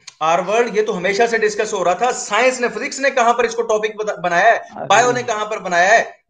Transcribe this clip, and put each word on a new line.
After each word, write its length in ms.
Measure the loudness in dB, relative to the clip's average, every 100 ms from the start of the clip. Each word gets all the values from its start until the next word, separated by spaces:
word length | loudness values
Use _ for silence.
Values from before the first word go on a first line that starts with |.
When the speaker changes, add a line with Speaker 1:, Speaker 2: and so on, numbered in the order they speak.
| -20 -4
Speaker 1:
आर 180 | 0 0
वर्ल्ड, 360 | 0 0 0 0
ये 60 |
तो 100 | -2
हमेशा 340 | -2 -2 0 0
से 120 | 2
discuss 340 | 0 -2 -4
हो 80 | -2
रहा 120 | 0
था। 160 | 0 0
Science 500 | -2 -4 0 0 0
ने, 80 | -4
physics 320 | -4 -8 -4
ने 100 | -2
कहाँ 240 | 2 2
पर 120 | 2 0
इसको 160 | -2
topic 340 | -2 -2 -2 -6
बता-, 220 | -6 -4
बनाया 340 | -2 2 4
है, 60 | 2
Speaker 2:
अरे। 280 | -2 -8 2
Speaker 1:
बायो 260 | 4 4
ने 100 | 0
कहाँ 240 | -2 -4 -4
पर 120 | -6
बनाया 340 | -2 2 4
है, 260 | 4 2 -8 _